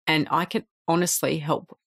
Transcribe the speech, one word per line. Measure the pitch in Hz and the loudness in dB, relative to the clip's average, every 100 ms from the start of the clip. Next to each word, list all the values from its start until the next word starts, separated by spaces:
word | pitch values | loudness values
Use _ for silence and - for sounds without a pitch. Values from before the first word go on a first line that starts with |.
| - | 0
And | 156 - | 2 2
I | 160 | 0
can | 180 220 - _ - | 0 -4 -6 _ 0
honestly | 165 180 - 135 156 | 2 2 0 0 -2
help | 151 151 - - | 0 -2 -4 -20